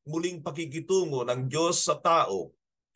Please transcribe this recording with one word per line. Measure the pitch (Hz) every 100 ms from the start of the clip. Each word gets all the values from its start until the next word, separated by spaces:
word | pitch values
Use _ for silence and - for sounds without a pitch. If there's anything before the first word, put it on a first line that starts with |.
| 151
muling | 160 180 175
pakikitungo | 156 151 160 151 160 190 170 135 120
ng | 127 131
Diyos | 147 165 170
sa | - 147
tao, | 175 165 127 98 82 _ _ _ _